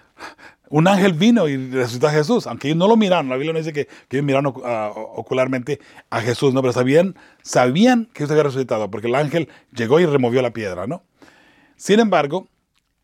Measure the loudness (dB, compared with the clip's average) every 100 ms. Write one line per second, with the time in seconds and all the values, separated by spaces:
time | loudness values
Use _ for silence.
0 | _ _ -20 -20 -20 _ _ 2 2 4
1 | 2 4 4 4 2 -2 -4 -2 -2 0
2 | 0 2 2 0 -2 -6 -4 0 4 4
3 | 4 2 0 -4 -4 -4 -4 -6 -8 -12
4 | _ -4 0 0 0 -4 -6 -4 -6 -8
5 | -12 -12 -4 -2 0 -2 -6 -8 -10 -20
6 | _ -6 -4 0 0 2 0 0 2 2
7 | 2 -4 -18 _ -2 0 0 2 2 2
8 | -2 -8 -2 0 0 -2 -4 -4 -4 -6
9 | -2 -2 -2 -4 -6 -10 _ -6 2 4
10 | 4 2 2 0 -2 -4 -8 -6 -8 -10
11 | -14 _ -20 _ _ _ _ _ 2 2
12 | 4 2 0 -4 -8 _ _ _ _ _